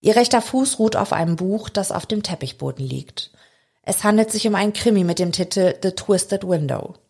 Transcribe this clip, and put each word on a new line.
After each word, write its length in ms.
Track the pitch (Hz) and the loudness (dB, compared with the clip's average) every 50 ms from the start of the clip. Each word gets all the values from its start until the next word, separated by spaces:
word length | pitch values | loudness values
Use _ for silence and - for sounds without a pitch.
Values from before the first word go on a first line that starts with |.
Ihr 160 | - - 214 | 4 4 4
rechter 260 | 233 240 240 - 240 226 | 6 4 4 4 2 2
Fuß 360 | - - 262 262 277 - - | 2 0 0 0 0 0 0
ruht 180 | 220 220 214 | 0 0 2
auf 180 | - - 202 - | 0 -2 -2 0
einem 220 | - 165 165 165 | 0 0 0 0
Buch, 340 | 165 180 185 196 220 214 - | 0 0 -2 -2 -2 -4 -4
das 220 | - 208 196 - 190 | -6 -4 -4 -2 -4
auf 120 | 185 - | -6 -4
dem 180 | - 220 214 208 | -4 -6 -4 -4
Teppichboden 640 | - 185 - - 131 - _ 143 139 135 - 135 | -6 -8 -6 -8 -10 -8 _ -8 -8 -6 -6 -8
liegt. 440 | 131 131 131 - - - - - - _ _ _ _ _ _ _ _ _ _ _ | -8 -6 -8 -10 -12 -14 -14 -14 -14 _ _ _ _ _ _ _ _ _ _ _
Es 220 | - 196 - - | -4 -4 0 2
handelt 260 | 208 214 214 220 220 | 2 4 4 4 2
sich 160 | - 220 - | 0 -2 0
um 80 | 226 208 | 0 0
einen 200 | 185 202 208 208 | 2 0 0 -2
Krimi 280 | - - 240 220 196 185 | 0 2 2 4 4 2
mit 160 | 175 170 - | 2 0 0
dem 140 | 180 175 170 | 0 -2 0
Titel 420 | - 185 175 - 202 185 180 - - - | -2 -2 -2 0 2 2 2 2 0 -4
The 100 | 190 185 | -4 -4
Twisted 540 | - - - 202 185 185 - 202 196 196 | -4 0 0 0 0 2 -2 -4 -4 -2
Window. 480 | 180 185 165 151 139 131 - - - - _ _ _ | 0 0 0 0 -2 -4 -4 -6 -10 -14 _ _ _